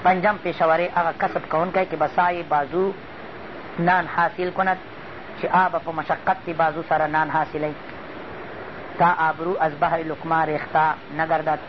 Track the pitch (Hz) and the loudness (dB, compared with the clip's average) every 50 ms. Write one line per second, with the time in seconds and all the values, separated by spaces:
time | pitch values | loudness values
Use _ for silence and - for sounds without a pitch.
0 | - 180 185 185 175 208 214 185 - 180 165 - 175 160 160 165 175 175 - 175 | 6 4 4 6 4 2 2 2 -2 -4 0 2 4 4 6 4 2 2 2 2
1 | 175 165 151 - - 185 - 175 - - - 156 165 190 165 196 185 180 - 156 | 0 0 0 0 -2 0 0 -2 -4 0 0 0 0 2 2 0 0 0 0 0
2 | 156 151 - - 180 180 180 175 170 156 160 147 143 131 147 175 190 196 190 - | 0 0 2 2 2 2 2 0 -2 0 2 0 2 2 0 0 0 0 0 -4
3 | - - - - - - - - - - - - - - - - 170 175 180 185 | -12 -14 -14 -14 -14 -14 -14 -14 -14 -14 -14 -14 -14 -12 -4 0 2 4 4 4
4 | 170 160 - - 170 165 165 - 180 180 180 - 190 190 185 185 - - - - | 2 0 0 2 2 0 0 -2 -4 -4 0 0 2 2 2 0 -2 -14 -16 -14
5 | - - - - - - - - - - - 180 185 180 165 165 - - 165 156 | -14 -14 -14 -14 -14 -14 -10 -6 -4 2 4 4 4 4 2 -2 -4 -4 -6 -6
6 | 156 - 170 151 - - 190 190 - - 170 156 165 160 151 160 160 - 160 156 | -2 -2 -2 -2 0 -2 -2 -2 -2 -8 0 2 2 2 2 -2 -2 0 2 2
7 | 156 151 147 156 156 151 143 160 156 - - 156 151 151 151 - - - - - | 2 2 2 2 2 2 2 0 0 0 -2 -4 -4 -4 -4 -6 -12 -14 -14 -14
8 | - - - - - - - - - - - - - - - - - - - - | -14 -12 -12 -12 -12 -12 -12 -12 -12 -12 -12 -12 -12 -12 -12 -12 -12 -12 0 4
9 | 175 170 175 - 160 156 151 151 160 175 190 - 165 160 147 143 165 170 165 165 | 4 4 4 4 2 0 0 0 -2 -2 0 0 0 0 2 2 0 2 2 0
10 | 165 156 156 - - 165 160 160 160 156 151 147 - - - 160 156 156 151 - | -2 -4 -6 -6 -2 0 2 2 2 2 0 -2 -4 0 2 4 4 4 2 0
11 | - - 143 151 160 160 165 160 156 156 151 143 - | -6 -12 -4 -4 0 2 2 0 2 0 -2 -2 -2